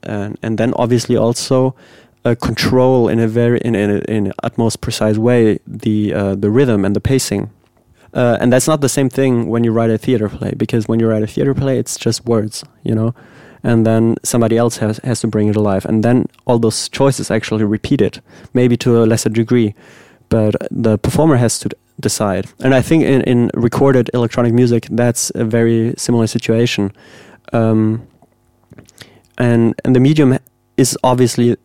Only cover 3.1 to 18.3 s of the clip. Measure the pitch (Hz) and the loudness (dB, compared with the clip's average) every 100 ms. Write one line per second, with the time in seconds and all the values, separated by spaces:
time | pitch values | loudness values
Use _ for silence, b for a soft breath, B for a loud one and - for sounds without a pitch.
3.1 | 110 113 113 120 120 - 110 104 101 - | 2 0 2 2 0 0 0 0 0 -2
4.1 | 110 101 - - - 113 - - 117 110 | -4 -4 -6 -8 -2 -2 -2 -8 -2 0
5.1 | 107 113 123 110 101 - 107 113 107 104 | 0 2 4 2 0 -6 -8 -2 -2 -2
6.1 | 92 98 98 104 110 139 107 98 98 - | -2 -2 -2 0 2 2 2 0 -2 0
7.1 | 135 - 104 104 _ _ _ _ b b | -2 -2 -6 -6 _ _ _ _ b b
8.1 | - 123 113 123 123 131 156 139 - 135 | -2 0 2 2 2 2 0 0 0 -2
9.1 | - 135 120 104 117 117 113 113 110 - | 0 0 0 -2 -2 0 0 0 -2 0
10.1 | 127 104 - 101 - 113 120 107 113 113 | -2 -2 -6 -8 -6 -4 -2 -2 -2 0
11.1 | 110 107 - 139 135 139 127 123 - - | 0 -4 -2 -2 -2 -2 -2 -4 -6 -4
12.1 | 110 - 117 107 - - _ - 110 113 | -4 -2 -2 -2 -8 -18 _ -4 -2 -2
13.1 | 120 B B B B - 117 110 113 113 | -6 B B B B 0 2 2 2 2
14.1 | 117 - 120 113 113 120 - 110 107 - | 0 -2 0 0 2 0 -2 -4 -4 -6
15.1 | 113 117 107 104 107 104 95 - 110 110 | -4 -2 -2 0 0 0 -2 -2 -2 2
16.1 | 123 90 _ - 120 113 - - - 139 | 0 0 _ -2 0 0 -2 -8 0 0
17.1 | 131 107 113 - 110 107 107 - 139 101 | 0 -4 -4 -2 -2 -2 -2 -2 0 0
18.1 | - B | -2 B